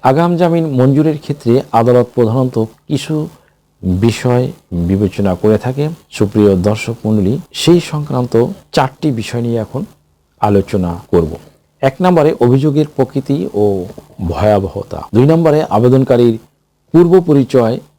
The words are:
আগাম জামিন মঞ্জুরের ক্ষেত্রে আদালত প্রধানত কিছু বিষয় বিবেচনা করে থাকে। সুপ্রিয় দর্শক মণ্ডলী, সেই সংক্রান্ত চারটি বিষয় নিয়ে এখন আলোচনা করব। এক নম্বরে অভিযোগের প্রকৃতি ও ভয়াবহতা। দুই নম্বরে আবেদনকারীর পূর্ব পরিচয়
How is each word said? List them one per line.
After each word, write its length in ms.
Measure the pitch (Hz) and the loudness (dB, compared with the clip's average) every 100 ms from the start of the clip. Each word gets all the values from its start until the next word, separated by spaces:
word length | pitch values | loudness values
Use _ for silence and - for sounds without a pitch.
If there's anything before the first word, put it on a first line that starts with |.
| 127 | 0
আগাম 220 | 135 175 175 | 0 0 0
জামিন 240 | 175 170 160 131 | 0 0 -2 2
মঞ্জুরের 400 | 131 139 156 147 | 2 4 0 -2
ক্ষেত্রে 280 | - 143 120 120 - 113 | -6 -8 0 0 0 0
আদালত 280 | 117 123 120 - | 4 2 2 0
প্রধানত 400 | 117 120 131 120 110 _ _ | 0 0 -2 -2 -4 _ _
কিছু 260 | 147 - 156 160 - _ _ _ _ 92 92 | -8 -4 -6 -8 -14 _ _ _ _ -4 0
বিষয় 400 | 113 110 127 123 123 - _ 87 87 | 0 0 0 0 -2 -8 _ -6 -2
বিবেচনা 440 | 95 101 - 101 90 | 0 0 -2 -2 0
করে 140 | 107 107 | 0 0
থাকে। 200 | 123 131 151 165 _ - | -2 -6 -6 -8 _ -4
সুপ্রিয় 340 | 104 104 104 98 95 | -2 2 2 4 0
দর্শক 280 | 110 - 117 | -2 -6 -8
মণ্ডলী, 300 | 107 107 95 139 - - | -2 0 0 -4 -8 -6
সেই 180 | - 175 165 | 2 2 2
সংক্রান্ত 440 | 151 147 131 123 117 120 196 _ - | -8 -6 -4 -2 0 0 -4 _ -2
চারটি 320 | 131 - 160 117 | -2 -2 -6 -4
বিষয় 220 | 107 120 117 | -6 -6 -4
নিয়ে 120 | 117 | -4
এখন 180 | 107 131 185 _ _ _ _ _ 104 | -6 -8 -10 _ _ _ _ _ 0
আলোচনা 420 | 98 95 107 87 85 - | 0 0 -4 -4 -6 -2
করব। 200 | 87 80 80 - _ _ _ | 0 0 -6 -16 _ _ _
এক 120 | 135 135 | -4 0
নম্বরে 260 | 180 180 147 160 | 0 2 2 2
অভিযোগের 420 | 123 131 151 143 151 - | 2 2 2 -2 -2 -2
প্রকৃতি 400 | 131 139 135 139 180 104 | -4 -4 -6 -6 -4 -2
ও 20 | 104 98 90 - - _ 85 | -2 -2 -8 -14 -20 _ -8
ভয়াবহতা। 680 | - 104 104 95 101 - 78 73 104 | -2 2 2 0 -8 -12 -14 -4 0
দুই 100 | 135 | 2
নম্বরে 260 | 160 160 151 - 104 | 4 2 0 0 0
আবেদনকারীর 580 | 123 131 131 120 120 113 _ _ _ _ _ | 2 2 2 2 2 0 _ _ _ _ _
পূর্ব 200 | 160 175 185 170 | 2 4 4 4
পরিচয় 460 | 143 127 131 113 120 - | 0 2 2 0 -2 -10